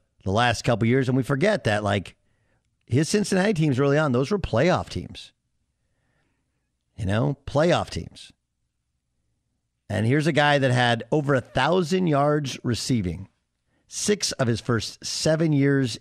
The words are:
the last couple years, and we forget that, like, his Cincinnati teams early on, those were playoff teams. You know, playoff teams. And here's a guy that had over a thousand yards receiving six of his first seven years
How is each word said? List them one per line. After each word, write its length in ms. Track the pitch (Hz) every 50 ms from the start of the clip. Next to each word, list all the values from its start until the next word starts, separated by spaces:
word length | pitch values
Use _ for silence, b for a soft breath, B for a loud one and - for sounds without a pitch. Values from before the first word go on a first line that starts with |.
| _ _ _ _ -
the 80 | 95
last 320 | 95 113 123 120 107 - -
couple 240 | 127 120 101 113 113
years, 200 | 123 139 127 127
and 100 | 123 135
we 60 | 123
forget 400 | - 143 131 - - 208 160 -
that, 200 | 117 104 104 107
like, 320 | 101 101 104 85 - - _ _ _ _ _ _ _ _ _ _ _ _ _ _
his 240 | - 117 143 160 -
Cincinnati 440 | - 214 190 - 202 185 185 214 139
teams 260 | 147 160 151 127 120
early 180 | 143 139 139 151
on, 140 | 156 143
those 200 | 120 123 143 -
were 80 | 208 196
playoff 500 | - - - 113 151 180 165 104 87 -
teams. 420 | - 92 69 - - - - - _ _ _ _ _ _ _ _ _ _ _ _ _ _ _ _ _ _ _ _ _ _ _ _ _ _ _ _ _ _ _ _ _ -
You 80 | 104
know, 320 | 92 101 113 135 143 139 - _
playoff 440 | - - 143 160 175 151 113 92 -
teams. 420 | - 85 - - - - - - - _ _ _ _ _ _ _ _ _ _ _ _ _ _ _ _ _ _ _ _ _ _ _ _ _ _ _ _ _ _ -
And 160 | 101 101 107
here's 220 | 113 135 156 143 170
a 40 |
guy 260 | 135 147 147 147 143 143
that 140 | 135 127
had 320 | 123 123 123 120 120 113 - -
over 240 | - 156 139 139 143
a 60 | 123
thousand 640 | - - - 135 127 151 175 190 175 143 190 185 185 165
yards 500 | 147 139 143 147 147 156 143 123 - - -
receiving 640 | 123 113 - - - 131 113 92 87 80 90 98 - _ _ _ _ _ _ _ _ _ _ _ _
six 440 | - - - - 208 - - - -
of 140 | - 131 113
his 120 | 117 101
first 460 | - - 117 107 - - - - -
seven 480 | - - - - 156 160 156 170 160 151
years 460 | 139 139 143 139 139 135 117 - -